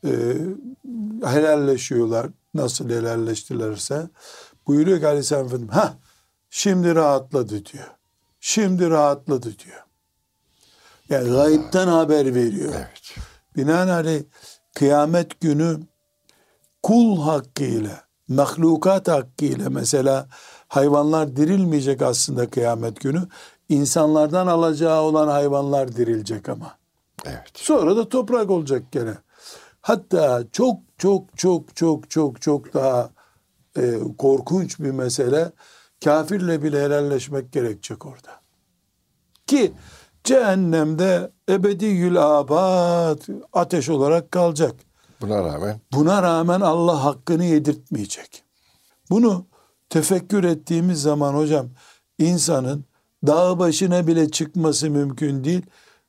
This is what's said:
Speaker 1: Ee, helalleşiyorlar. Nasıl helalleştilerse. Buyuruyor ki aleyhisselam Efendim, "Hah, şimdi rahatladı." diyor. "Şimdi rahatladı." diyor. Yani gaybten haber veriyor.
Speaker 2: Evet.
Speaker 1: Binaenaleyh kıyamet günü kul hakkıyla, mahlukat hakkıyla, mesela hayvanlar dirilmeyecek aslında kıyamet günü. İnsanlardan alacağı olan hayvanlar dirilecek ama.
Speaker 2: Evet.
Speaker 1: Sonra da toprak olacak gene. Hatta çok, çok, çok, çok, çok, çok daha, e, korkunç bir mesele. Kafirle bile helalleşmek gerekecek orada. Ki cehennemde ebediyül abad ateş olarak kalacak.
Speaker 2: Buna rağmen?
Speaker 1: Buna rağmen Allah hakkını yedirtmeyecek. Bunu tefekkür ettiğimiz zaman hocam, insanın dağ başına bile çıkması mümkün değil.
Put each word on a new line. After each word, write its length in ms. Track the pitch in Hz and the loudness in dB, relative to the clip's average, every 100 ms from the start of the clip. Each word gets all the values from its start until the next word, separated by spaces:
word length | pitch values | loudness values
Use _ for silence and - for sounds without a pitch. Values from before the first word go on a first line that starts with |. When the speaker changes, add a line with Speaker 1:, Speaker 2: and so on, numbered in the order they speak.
| 156 | -4
Speaker 1:
Ee, 280 | 123 120 131 170 202 262 262 - 240 214 220 | -2 -2 -4 -6 -10 -14 -18 -14 -10 -10 -8
helalleşiyorlar. 1000 | 180 135 156 151 139 131 - 127 117 113 127 - _ | -2 0 2 2 2 -2 -2 -2 -2 -2 -6 -12 _
Nasıl 360 | 156 131 - 127 | -6 -6 -6 -6
helalleştilerse. 1200 | 117 113 117 113 110 - 123 110 104 - 143 170 _ - - - _ - | -4 -4 -4 -4 -6 -8 -8 -8 -8 -8 -8 -8 _ -20 -20 -20 _ -2
Buyuruyor 340 | 147 160 180 | 2 2 2
ki 60 | 151 | 2
aleyhisselam 400 | 147 135 147 127 | 0 -2 -4 -4
Efendim, 220 | 123 113 | -6 -2
"Hah, 240 | 123 214 - _ _ _ _ _ | 0 0 -4 _ _ _ _ _
şimdi 440 | - 202 185 175 | -4 0 2 2
rahatladı." 720 | 160 156 139 131 143 113 104 | 4 4 2 0 -4 -4 -8
diyor. 260 | 98 - - _ _ _ _ _ | -12 -20 -20 _ _ _ _ _
"Şimdi 500 | - - 202 185 175 | -4 0 0 2 2
rahatladı." 680 | 160 147 139 131 135 120 104 | 4 2 0 -2 -4 -4 -14
diyor. 260 | - - - _ _ _ _ _ _ _ _ _ _ _ _ | -20 -20 -20 _ _ _ _ _ _ _ _ _ _ _ _
Yani 220 | 139 123 | -2 0
gaybten 580 | 127 147 156 156 185 185 | 2 4 4 2 0 4
haber 460 | 165 160 151 135 | 2 4 2 2
veriyor. 380 | 123 120 101 - - | 2 0 -2 -6 -8
Speaker 2:
Evet. 380 | - - - - - _ _ - | -12 -18 -20 -18 -18 _ _ -6
Speaker 1:
Binaenaleyh 640 | 139 165 185 175 160 156 143 _ - - _ | 0 0 2 0 0 -4 -6 _ -20 -20 _
kıyamet 680 | - 139 147 147 170 170 - | 0 2 4 4 0 -2 -4
günü 400 | 165 147 165 156 160 _ _ _ _ _ _ _ _ _ | 0 0 0 -2 -10 _ _ _ _ _ _ _ _ _
kul 380 | - 226 233 190 | 2 4 4 2
hakkıyla, 840 | 147 151 131 - 135 117 107 95 _ _ _ | 0 -2 -4 -6 -4 -4 -6 -10 _ _ _
mahlukat 800 | 127 139 - 165 160 185 190 190 | 0 0 2 2 4 4 2 2
hakkıyla, 640 | 151 127 - 147 127 131 | 0 -2 -4 -4 -2 -4
mesela 580 | 131 123 147 131 135 135 - - - _ | -4 0 2 2 0 -2 -20 -20 -20 _
hayvanlar 680 | 143 139 147 147 160 151 127 | 0 2 4 2 0 -2 0
dirilmeyecek 680 | 151 196 185 151 135 131 | 2 2 2 0 -2 -2
aslında 480 | 131 123 - 131 120 | 0 -2 -4 -4 -4
kıyamet 500 | - 120 113 117 104 | -2 -2 -2 -6 -6
günü. 280 | 135 156 180 - - _ _ | -4 -4 -6 -12 -20 _ _
İnsanlardan 800 | 147 139 170 151 156 151 175 185 | 0 0 2 2 2 2 0 0
alacağı 560 | 170 170 147 165 160 | 2 2 0 0 2
olan 260 | 156 156 151 | 2 2 2
hayvanlar 680 | 143 143 139 139 139 135 117 | 2 0 0 0 -2 -2 -2
dirilecek 520 | 117 113 104 110 - | -2 -2 -4 -10 -8
ama. 280 | - - - _ _ _ - | -12 -12 -20 _ _ _ -18
Speaker 2:
Evet. 260 | - 67 - | -14 -14 -18
Speaker 1:
Sonra 420 | - - 302 165 208 | -14 0 2 2 0
da 120 | 226 | 0
toprak 420 | 254 233 240 208 | -2 0 -2 0
olacak 420 | 185 143 135 123 | -2 -2 -4 -4
gene. 220 | 139 117 107 _ _ - - - _ | -8 -6 -10 _ _ -20 -20 -20 _
Hatta 640 | - 226 - 185 151 123 117 | -2 -2 0 0 2 0 -4
çok, 240 | - 254 220 _ _ | -2 -2 -2 _ _
çok, 380 | 185 196 - - | 0 0 -2 -4
çok, 400 | 180 175 - - | 0 0 -4 -4
çok, 340 | 165 156 156 | -2 -2 -4
çok, 320 | - 147 123 | -2 -2 -2
çok 320 | - 147 - | -2 -2 -2
daha, 360 | 143 135 123 117 _ _ _ _ _ _ - | -2 0 0 -4 _ _ _ _ _ _ -4
e, 200 | 123 117 110 120 | -2 -2 -6 -2
korkunç 600 | 135 135 131 180 175 - | 2 2 0 -2 -2 -6
bir 100 | 143 | -6
mesele. 640 | 131 127 123 127 143 165 _ - - _ _ | -4 -6 -2 0 0 -2 _ -20 -20 _ _
Kafirle 580 | 151 151 156 202 180 160 | 0 2 0 -4 -2 -2
bile 200 | 151 143 | -2 0
helalleşmek 680 | 143 147 143 139 131 143 127 | 0 0 0 -2 -4 -8 -6
gerekecek 540 | 143 120 101 - 120 - | -4 -4 -6 -12 -14 -16
orada. 240 | 127 - - _ _ _ _ _ _ _ _ _ _ - | -20 -20 -20 _ _ _ _ _ _ _ _ _ _ 0
Ki 260 | 277 202 - - - _ _ | 2 2 -2 -20 -20 _ _
cehennemde 1040 | - 262 226 190 180 160 156 156 185 180 185 _ - | 2 2 4 2 2 2 0 0 2 0 -2 _ -2
ebediyül 920 | 196 196 202 214 190 180 175 151 147 | 0 2 0 0 0 2 2 4 4
abad 800 | 139 156 190 185 175 170 165 151 - - - | 2 2 2 2 2 2 0 -2 -6 -14 -4
ateş 360 | 185 175 175 131 | -2 0 -2 -2
olarak 440 | 156 139 165 170 | 0 2 2 0
kalacak. 420 | 180 170 151 151 - _ _ _ _ | 0 0 2 -2 -2 _ _ _ _
Speaker 2:
Buna 220 | 104 104 | -4 -2
rağmen? 360 | 87 73 98 107 _ | -2 -4 -6 -8 _
Speaker 1:
Buna 300 | 135 151 202 | 0 2 2
rağmen 380 | 180 165 170 180 | 2 0 0 0
Allah 440 | 190 165 170 156 | 2 2 2 2
hakkını 400 | 135 135 - 165 | 0 -4 -4 -2
yedirtmeyecek. 1000 | 175 156 143 151 - 135 104 - - - _ _ _ _ _ _ _ | 2 2 0 -4 -6 -10 -8 -12 -16 -20 _ _ _ _ _ _ _
Bunu 360 | 190 240 185 - _ _ _ _ | 2 4 2 -6 _ _ _ _
tefekkür 540 | 160 151 185 180 202 | -2 0 -2 0 0
ettiğimiz 580 | 180 156 - 170 175 165 | 0 -2 -2 -2 0 0
zaman 320 | 143 147 143 | 0 0 0
hocam, 340 | 143 151 151 123 127 - _ _ _ | 0 0 0 -2 -14 -20 _ _ _
insanın 640 | 160 175 165 151 127 143 139 _ _ _ 143 | 0 2 0 0 -2 -6 -10 _ _ _ 2
dağ 320 | 156 180 180 | 4 4 2
başına 480 | 175 156 190 175 165 | 0 2 0 0 2
bile 240 | 165 156 | 2 2
çıkması 600 | 151 151 180 160 143 156 | -2 -6 -2 0 0 -2
mümkün 540 | 147 143 127 151 139 | -2 -2 -4 -4 -4
değil. 180 | 131 180 - _ _ _ | -2 -4 -4 _ _ _